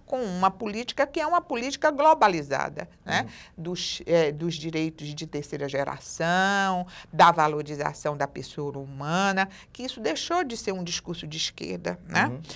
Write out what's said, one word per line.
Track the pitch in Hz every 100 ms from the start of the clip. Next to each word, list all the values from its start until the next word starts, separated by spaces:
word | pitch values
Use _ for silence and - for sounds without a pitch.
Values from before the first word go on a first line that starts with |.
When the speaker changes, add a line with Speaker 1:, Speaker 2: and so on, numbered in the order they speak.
Speaker 1:
com | - 254
uma | 220 180 190
política | 190 214 208 247 - 285
que | 330
é | 302
uma | 349
política | 339 240 254 277 311
globalizada, | 277 311 311 214 170 139 135 - 143 - - -
né? | 175
Speaker 2:
Uhum. | 233 - - -
Speaker 1:
Dos, | 165 180 - - -
é, | 170 156
dos | 147 170 160
direitos | 160 156 160 160 147
de | 151 160
terceira | 147 147 147 143
geração, | 139 139 135 - - 165 180 190 202 196 185 180 - -
da | 160 170
valorização | 165 151 151 147 147 151 151 156 147
da | 139
pessoa | 147 143 - 143 139
humana, | 139 135 143 175 196 190 190 - -
que | -
isso | 254 247
deixou | 220 311 - 349
de | 294 226
ser | -
um | 190
discurso | 175 170 - 170 156
de | 156
esquerda, | - - - 180 175 - -
né? | 170 233
Speaker 2:
Uhum, | - -